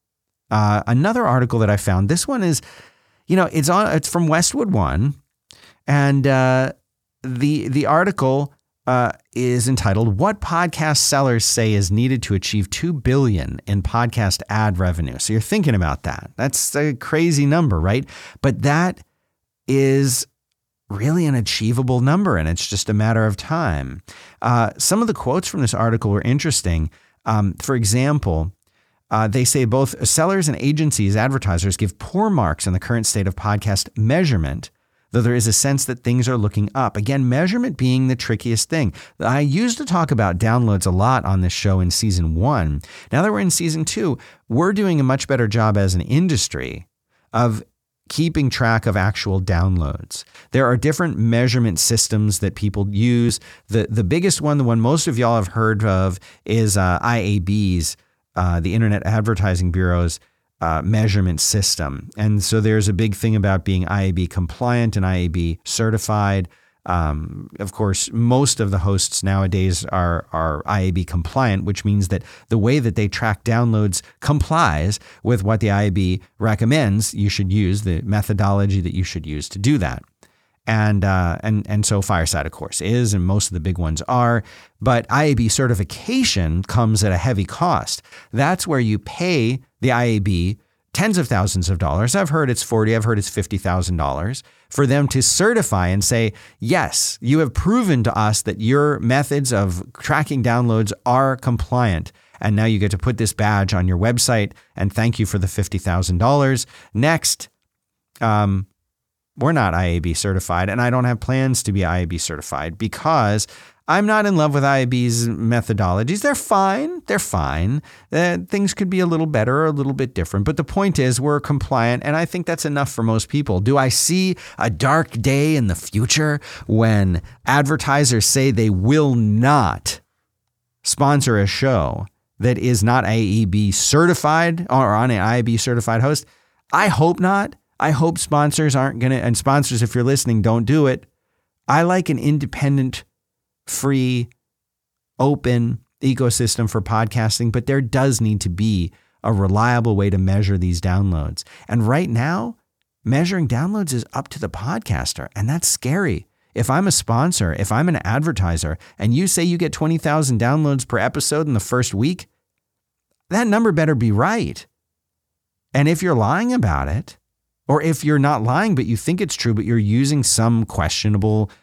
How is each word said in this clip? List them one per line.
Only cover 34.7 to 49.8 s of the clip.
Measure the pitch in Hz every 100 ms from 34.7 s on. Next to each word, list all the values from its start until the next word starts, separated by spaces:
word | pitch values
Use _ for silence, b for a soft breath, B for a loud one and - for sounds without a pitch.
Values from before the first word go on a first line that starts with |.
| _ _ _ _
though | 120
there | 117 120
is | 110
a |
sense | - 139 139 -
that | 120
things | 123 123 120
are | 123
looking | 101 104 104 135
up. | 117 104
Again, | 104 139 127
measurement | 131 180 240 247 143
being | 127 131 131
the | 123
trickiest | - 110 120 110 -
thing. | 160 104 B B -
I | 110 135
used | 147 165 240 233
to | 269
talk | 175 160
about | 120 98 90
downloads | 110 120 117 98 92
a |
lot | 90 113 131 -
on | 95
this | 90
show | - 101 92
in | 90
season | - 110 90 80 80
one. | 120 131 78 73 B B B
Now | 131
that | 208
we're | 208
in | 185
season | - 165 160 160
two, | 214 185 123 B B -
we're | 117 185
doing | 208 196 156
a |
much | 131 135 -
better | 131 110
job | 113 110 101
as | 98 90
an |
industry | - 139 185 123 - 65 64 67 - _ _ _ _
of | 113 120 110 - _ _ _ -
keeping | - 165 156 135
track | - 120 113 113
of | 95
actual | 95 - 104 95
downloads. | 92 87 95 90